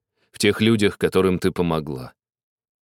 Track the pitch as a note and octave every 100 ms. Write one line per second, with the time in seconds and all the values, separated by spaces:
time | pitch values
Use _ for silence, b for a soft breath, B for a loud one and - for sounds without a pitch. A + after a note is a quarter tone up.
0 | _ _ _ - G2+ G2 A2 A2+ G2+ -
1 | E2 F#2+ F#2 F2+ F#2 F2 E2+ D#2+ D2+ C2+
2 | B1 _ _ _ _ _ _ _